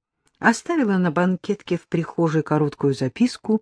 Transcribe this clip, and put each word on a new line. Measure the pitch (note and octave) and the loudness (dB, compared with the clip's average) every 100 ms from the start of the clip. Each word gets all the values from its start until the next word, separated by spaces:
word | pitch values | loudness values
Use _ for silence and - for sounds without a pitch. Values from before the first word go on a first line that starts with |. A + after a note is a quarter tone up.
| _ _ _ _ | _ _ _ _
оставила | G#3+ A3+ - E4+ A3 F#3 | 0 0 -2 0 2 2
на | F3+ | 0
банкетке | D#3 F#3 F#3 - G3+ - F3 | 2 0 0 -4 -8 -4 -6
в | - | -2
прихожей | E3+ D#3+ - E3 D#3 | -4 -4 -2 0 0
короткую | - D3+ D3 - C#3+ | 0 0 0 0 -2
записку, | C3 C3 - B3 - - A3 | 0 -4 0 -2 0 -2 -2